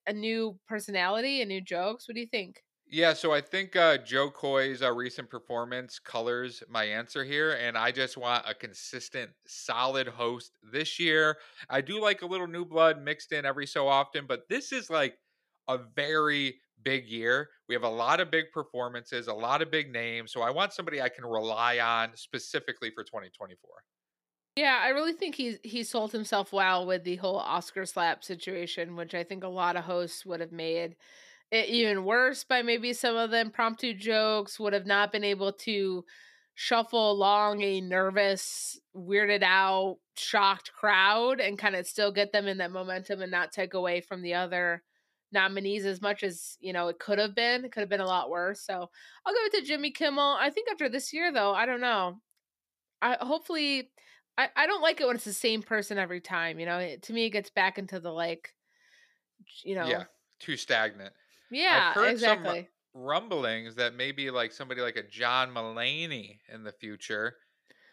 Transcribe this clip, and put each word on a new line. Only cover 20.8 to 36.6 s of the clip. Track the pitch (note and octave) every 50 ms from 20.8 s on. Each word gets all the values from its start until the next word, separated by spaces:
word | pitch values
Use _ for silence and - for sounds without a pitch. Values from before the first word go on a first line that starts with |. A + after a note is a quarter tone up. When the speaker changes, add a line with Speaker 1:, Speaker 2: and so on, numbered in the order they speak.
| F3+ E3 D3 C#3
Speaker 2:
I | B2+ B2+
can | - - B2
rely | A#2+ A2+ A2 A2 A2+ A2 A2 A#2 A#2+ B2
on | A#2+ A#2 A#2 A#2 A2+ A2+ A#2 A#2
specifically | - - - - B2 - - - D3 - - B2 - A#2+ A2+
for | A2 A#2 G#2
twenty | - - G#2+ F#2+ F#2
twenty-four. | _ - G#2 F#2+ F2+ _ _ - - - _ _ _ _ _ _ _ _ _ _ _ _ _ _ _
Speaker 1:
Yeah, | C#4 D4+ C#4 B3+ A#3
I | G#3 B3+
really | C4+ C#4+ D#4 E4 E4
think | E4+ G4 E4+ C#4+
he's, | - C4 A#3 G#3+ - -
he | A3+ A3 A#3+ A3+
sold | - - A#3 G#3+ G#3+
himself | - A3 G#3+ - A3+ G3+ G3 -
well | G3+ G3 F#3+ F#3 F#3 F3+ F3+
with | F3+ F#3 F3+ E3
the | F3+ F3+
whole | F3+ F#3+ F#3 D3+
Oscar | C#3+ - - D3+ F3+ E3+ - - G3 F#3+
slap | - - F#3+ E3+ E3 D3 - -
situation, | - F#3 E3+ - F#3 F#3+ F3 F3 E3+ - F3+ E3+ E3+ F3
which | E3+ E3+ E3 -
I | F3 E3+
think | E3+ G3 F#3+ F#3+
a |
lot | F#3 F3+ F#3 F3 F3 F3
of | F3+ E3
hosts | F3 F3+ F3 F3+ E3 - - -
would | F#3+ F3 E3
have | E3+ E3
made | E3 E3 D#3+ E3 E3 E3+ E3+ E3+ E3+ _ _ - - - - - - _ _ _
it | A3 A3+ G#3+ -
even | A3+ A#3+ A#3 G#3+ G#3 F#3+ F#3
worse | G3 A3+ B3 B3+ B3+ C4+ - -
by | _ C4 B3
maybe | A#3 A#3 A#3 A#3 A3 A#3+ A#3+
some | A#3 - A#3+ A3+
of | A3+ A#3 A3
the | A3+ A#3
impromptu | A3+ A3 - - A#3 A3+ A3+ - - A#3+ A3
jokes, | F#3+ G3+ A3+ A3 A3 G#3+ G#3+ G#3+ G#3+ G3+ G3+ - -
would | A3 G#3
have | G3 G3+ F#3
not | G3+ G3+ G3+ G#3 G3+
been | A3+ G#3+ G#3
able | G3+ G3+ F#3+ G3 G3
to | G3 - - A#3 G#3+ G3+ G3 F#3+ F#3 F3+ F3 - - - - - - _ _ _ _
shuffle | -